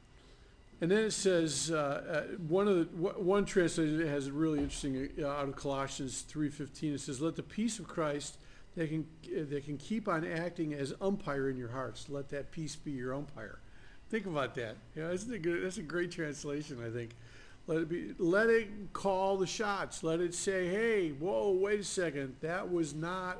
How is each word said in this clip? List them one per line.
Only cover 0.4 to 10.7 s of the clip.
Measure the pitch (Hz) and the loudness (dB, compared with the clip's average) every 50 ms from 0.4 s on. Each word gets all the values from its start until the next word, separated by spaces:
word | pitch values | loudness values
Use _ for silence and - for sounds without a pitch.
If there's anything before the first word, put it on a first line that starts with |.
| - - - - - - - - | -20 -20 -20 -20 -20 -14 -6 0
And | 170 165 | 2 4
then | 196 220 220 | 6 6 4
it | 208 | 4
says, | - - - 190 180 170 165 156 139 131 131 156 | 2 2 4 4 6 6 4 4 2 0 0 2
uh, | 165 156 147 139 143 - - - 165 151 - - | 2 2 2 2 0 -2 -2 -2 0 0 0 -2
uh, | - 214 170 151 | -4 -4 -2 2
one | 170 190 202 | 4 4 6
of | 208 190 | 6 6
the, | 170 160 | 6 4
w-, | 165 - 170 175 202 - - 180 | 2 0 -2 -2 -2 0 0 2
one | 175 196 202 196 | 4 4 4 4
translation | - - 196 170 160 - 165 160 151 151 156 165 | 4 4 6 6 6 4 2 2 2 4 2 2
has | 151 143 143 135 | 2 0 0 0
a | 139 139 | 0 0
really | 147 160 160 151 143 | 2 2 2 2 2
interesting, | 143 139 - - - 139 131 131 139 143 - - | 0 0 -2 -2 -2 -2 0 0 -2 -4 -4 -2
uh, | 151 | -2
out | 139 143 147 139 | -2 0 -2 -2
of | 139 135 | -2 -4
Colossians | - - 143 135 135 135 135 - - 143 127 117 - | -2 -2 -2 0 0 0 -2 -4 -4 -6 -4 -6 -6
three | - - - 151 151 135 | -8 -6 -2 0 0 0
fifteen. | - - 143 - - - 156 151 143 | -2 -4 -8 -8 -6 -4 -2 -2 -2
It | 131 | -2
says, | - 151 135 123 | -4 -4 -4 0
"Let | 156 165 160 | 0 0 0
the | 156 - | -2 -6
peace | - - 208 220 233 - - | -6 -2 -2 0 0 -2 -4
of | 156 | -8
Christ | - - 175 156 147 143 147 143 - - - - - - - - - - | -6 -2 -2 0 0 0 -2 -4 -6 -12 -14 -18 -18 -18 -18 -16 -8 -4
that | 180 160 147 | -2 -2 0
can, | 160 160 151 - - - - | 0 -2 -4 -4 -10 -14 -8
uh, | - - 180 156 139 | -4 -4 -4 -2 -2
that | 147 143 135 | -4 -4 -4
can | 151 147 | -4 -6
keep | 139 - - 214 226 220 202 | -6 -4 -2 -2 -2 0 0
on | 170 160 165 | 0 0 0
acting | 180 170 160 170 175 175 - 160 151 | 0 -2 -2 -2 -2 -2 -2 -2 -2